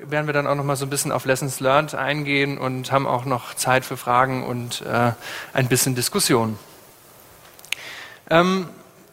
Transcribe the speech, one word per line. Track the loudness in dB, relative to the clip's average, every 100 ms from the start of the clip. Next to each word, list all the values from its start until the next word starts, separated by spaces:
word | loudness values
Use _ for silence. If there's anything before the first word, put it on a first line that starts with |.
werden | -6 -4 0
wir |
dann | 0 2
auch |
noch | 0
mal | 0 -2
so | -2
ein |
bisschen | -2 -2
auf | -2 0
Lessons | 0 -2 -2
Learned | 2 4 2
eingehen | -2 -2 -2 0 0 0 -2
und | -4 -4 0
haben | 0 2
auch | 0 0
noch | -4 -4
Zeit | -4 2 2
für | 0 -6
Fragen | 2 4 4 0
und, | -4 -6 -6 -8 -2
äh, | 2 2 0 -6 -12 -6
ein | 0 2
bisschen | 2 2
Diskussion. | 0 0 0 2 4 2 -2 -10 -20 -20 -20 -20 -20 -20 -20 -20 -16 -12 -10 -12 -16 -16 -12 2
Ähm, | 4 4 2 -2 -12 -20 -20 -20